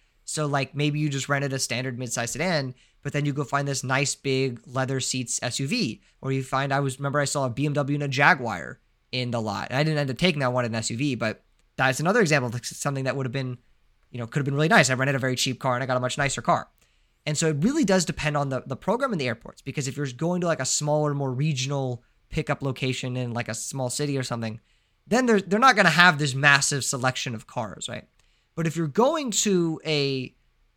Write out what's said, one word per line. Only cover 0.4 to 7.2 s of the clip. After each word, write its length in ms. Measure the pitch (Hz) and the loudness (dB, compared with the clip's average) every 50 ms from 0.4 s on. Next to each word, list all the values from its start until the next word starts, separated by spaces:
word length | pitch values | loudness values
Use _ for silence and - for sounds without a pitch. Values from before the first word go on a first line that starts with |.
| 151 | -2
like, 280 | 143 143 139 135 - - | 0 0 0 -2 -2 -2
maybe 240 | 139 151 151 147 151 | 0 0 0 2 0
you 80 | 151 | 0
just 220 | 147 139 135 131 - | 0 0 -2 -2 -2
rented 240 | 143 139 143 139 131 | 0 0 0 -2 -2
a 60 | 131 | -4
standard 400 | - - 117 120 127 131 123 120 | -4 -4 -4 -4 -4 -4 -6 -6
midsize 300 | 127 120 - 127 117 117 | -6 -6 -4 -4 -4 -4
sedan, 440 | - 127 165 190 175 147 135 127 127 - _ _ _ _ - | -4 -2 -2 0 0 0 -2 -4 -8 -12 _ _ _ _ -8
but 100 | 143 - | -4 -2
then 120 | 147 147 | 0 0
you 60 | 147 | 0
go 120 | 135 147 143 | 0 -2 -2
find 240 | - - 139 143 | -2 -2 -2 0
this 180 | 143 139 123 - | -2 -2 -4 -2
nice 300 | 127 131 135 143 139 - | 0 0 0 0 0 -2
big 440 | - - 139 131 131 135 135 120 117 - | -4 -2 0 0 0 0 -2 -2 -6 -12
leather 340 | 135 123 131 131 123 135 131 | -6 -4 -2 -2 0 -2 -2
seats 400 | 123 - - 127 123 - - - | -2 -4 -4 -4 -4 -4 -4 -4
S 180 | 113 123 - - | -4 -4 -4 -4
U 80 | 139 | -2
V, 340 | 139 220 254 190 113 - - _ _ _ _ | -2 -2 -2 -2 -2 -4 -8 _ _ _ _
or 140 | - 135 135 | -6 -4 -4
you 100 | 135 131 | -4 -2
find, 300 | - 135 131 139 139 135 | -2 -2 -2 0 0 0
I 60 | 139 | 0
was, 200 | 143 135 127 - | 0 -2 -2 -4
remember 200 | 143 139 135 | -4 -2 0
I 60 | 147 | 0